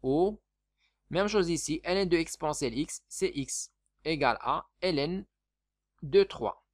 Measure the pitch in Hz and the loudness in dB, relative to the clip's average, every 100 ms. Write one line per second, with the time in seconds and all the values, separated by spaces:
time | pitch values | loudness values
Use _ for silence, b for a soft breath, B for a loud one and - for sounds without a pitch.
0 | 131 143 190 214 _ _ _ _ _ _ | 2 2 2 0 _ _ _ _ _ _
1 | _ 160 202 208 170 165 - 160 - 185 | _ -2 2 2 2 0 -2 -4 0 0
2 | 190 170 160 - 156 151 135 117 156 - | 2 2 0 -4 -4 -2 -2 -2 -4 -6
3 | _ - 185 143 131 - - _ _ _ | _ -4 -4 -2 -6 -8 -10 _ _ _
4 | 147 160 135 110 120 156 - _ 185 151 | -4 2 2 2 -2 -4 -4 _ 0 0
5 | 147 185 - _ _ _ _ _ _ _ | 0 -4 -8 _ _ _ _ _ _ _
6 | 147 180 196 - 110 - _ | 2 4 4 0 -4 -6 _